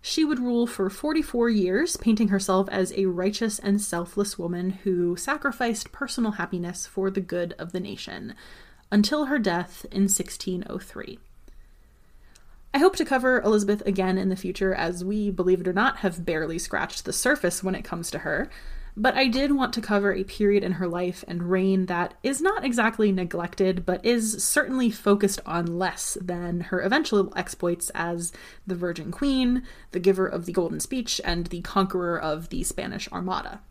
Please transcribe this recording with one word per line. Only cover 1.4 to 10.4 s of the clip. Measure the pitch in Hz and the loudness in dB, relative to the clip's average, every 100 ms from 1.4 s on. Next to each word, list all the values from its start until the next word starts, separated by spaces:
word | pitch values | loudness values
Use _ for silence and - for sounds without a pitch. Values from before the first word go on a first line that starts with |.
| 233 | 2
years, | 214 180 190 339 - | 4 2 2 0 0
painting | - 220 220 | 2 4 4
herself | 196 196 190 196 | 2 4 2 2
as | 196 185 | 0 0
a | - 190 | 2 0
righteous | 175 185 208 226 208 | 2 0 0 -2 -2
and | - 202 | 0 2
selfless | 202 170 175 - 202 - | 0 -4 -4 -2 -2 -2
woman | 170 175 185 | -4 -2 -2
who | 190 202 180 175 175 | -2 0 2 2 0
sacrificed | - 294 285 233 240 220 - | -2 -2 -2 0 0 -2 -6
personal | - 277 - 226 | -10 -8 -2 -2
happiness | 208 175 185 175 175 - | 0 -4 -4 -4 -6 -8
for | - 190 | -2 -2
the | 190 | -2
good | 180 180 175 175 | -2 -4 -4 -6
of | 175 | -8
the | 180 | -6
nation, | 196 190 - - - - - - - - _ | -6 -8 -10 -10 -12 -14 -18 -20 -20 -20 _
until | 208 208 302 | 4 4 2
her | 285 285 | 2 2
death | 202 175 175 - - | 2 0 -2 -10 -10
in | 196 196 | 0 2
sixteen | - 190 - | 2 -2 -6